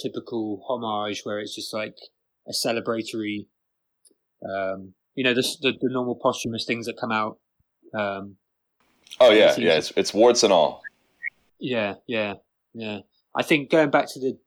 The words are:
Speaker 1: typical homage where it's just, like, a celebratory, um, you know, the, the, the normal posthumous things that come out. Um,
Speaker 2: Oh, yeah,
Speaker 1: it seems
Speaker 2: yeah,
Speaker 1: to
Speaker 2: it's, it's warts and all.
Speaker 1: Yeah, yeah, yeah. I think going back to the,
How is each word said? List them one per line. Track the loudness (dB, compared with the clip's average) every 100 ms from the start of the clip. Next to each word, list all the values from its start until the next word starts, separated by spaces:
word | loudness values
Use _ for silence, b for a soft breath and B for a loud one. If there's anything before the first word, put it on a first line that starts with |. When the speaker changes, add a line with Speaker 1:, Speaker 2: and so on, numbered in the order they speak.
Speaker 1:
typical | -10 -10 -8 -6 -6 -6 -6
homage | -6 -4 -4 -4 -6
where | -8 -8
it's | -8 -10
just, | -10
like, | -8 -8 -12 -20 _ _ _ -10
a |
celebratory, | -4 -2 -2 -2 -4 -6 -6 -6 -6 -10 _ _ _ _ _ _ _ _ _ -8
um, | -6 -4 -6 -12 _ _ -2
you |
know, | 0
the, | 0 -2 -2
the, | -4 -2
the | -2
normal | -2 -4 -2
posthumous | -2 -2 -6 -6 -6
things | -6 -6
that | -8
come | -4
out. | -4 -4 -8 _ _ _ _ _ -6
Um, | -4 -6 -10 -18 _ _ _ _ _ _ _ 6
Speaker 2:
Oh, | 8
yeah, | 10 8
Speaker 1:
it | 6
seems | 4
Speaker 2:
yeah, |
Speaker 1:
to | 2
Speaker 2:
it's, | 2 -2
it's | 0
warts | 4 6 6
and | 6
all. | 6 4 0 -16 -20 _ _ -14 -14 _ _
Speaker 1:
Yeah, | -4 -2 -2 -6 -6
yeah, | -4 -4 -8 _ _ _
yeah. | -12 -10 -10 -14 _ _ -6
I |
think | 0 0 2
going | 2 4
back | 2 0
to | -4
the, | -6 -6